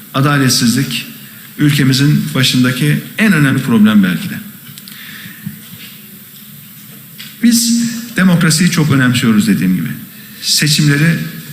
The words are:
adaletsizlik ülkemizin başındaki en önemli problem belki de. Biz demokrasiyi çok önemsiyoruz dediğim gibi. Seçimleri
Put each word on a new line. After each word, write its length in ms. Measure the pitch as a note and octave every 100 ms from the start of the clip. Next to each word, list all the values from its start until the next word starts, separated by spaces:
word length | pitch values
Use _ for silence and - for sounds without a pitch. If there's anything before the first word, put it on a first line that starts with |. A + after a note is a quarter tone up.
| -
adaletsizlik 920 | C3+ C#3+ C#3+ C3 - A#2 B2+ C3 - - - - - - -
ülkemizin 680 | D3 C#3+ C3+ B2+ C#3+ D3 -
başındaki 680 | C3+ B2+ B2+ B2+ C3 D3+ D3 - -
en 140 | A3
önemli 300 | D#3 C#3 B2
problem 400 | B2 A2+ G#2+ G#2
belki 280 | F#2 E2+ -
de. 100 | - - - - - - - - - - - - - - - - - - - - - - - - - - - - - - -
Biz 480 | A#3 A#3 A#3 - - - - -
demokrasiyi 540 | F#3 E3 D#3 D3 F3
çok 200 | - D3+
önemsiyoruz 560 | C3+ B2+ A#2+ A#2+ G#2+ G#2
dediğim 300 | F#2 F#2 F2+
gibi. 120 | D2 - - - - -
Seçimleri 800 | - - D3+ D3+ D3 C#3+ E3 E3 - - -